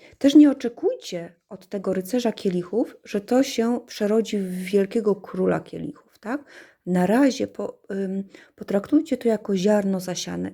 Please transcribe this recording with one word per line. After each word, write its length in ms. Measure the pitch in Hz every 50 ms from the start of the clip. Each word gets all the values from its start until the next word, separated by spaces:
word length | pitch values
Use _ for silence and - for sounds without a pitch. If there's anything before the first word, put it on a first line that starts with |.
| - - _ -
Też 160 | - 285 277
nie 160 | 311 294 294
oczekujcie 840 | 262 - - 233 233 - - 403 - - - - 185 170 170 170 - _ _ -
od 200 | 208 - - -
tego 240 | - 202 190 196
rycerza 400 | 185 185 185 185 - 247 240 226
kielichów, 640 | 214 - - 208 180 180 175 - - 220 294 - - - -
że 160 | - - 208
to 220 | 202 - 240 254
się 380 | 269 269 - - 226 233 240 233 -
przerodzi 520 | - - - 214 202 214 226 220 - - 202
w 160 | 190 185 185
wielkiego 640 | 185 185 180 202 196 196 196 - 190 196 208 196
króla 440 | 196 - - - 185 185 185 175 160
kielichów, 580 | 165 - - 165 165 - - - _ _ _ _
tak? 260 | - 208 247 294 - - - - - - _ _ -
Na 200 | 180 180 180 180
razie 400 | 180 208 247 285 269 233 - 214
po-, 360 | 202 - - 208 - - _ _ -
ym, 340 | 196 196 196 190 190 196 196 196 - - - _ _
potraktujcie 600 | - - - 190 202 202 - 294 302 311 - 269
to 120 | 240 - 233
jako 280 | 220 208 - - 202
ziarno 440 | 190 175 214 214 208 196 196 190 185
zasiane 500 | 185 180 180 175 - 180 180 175 180 185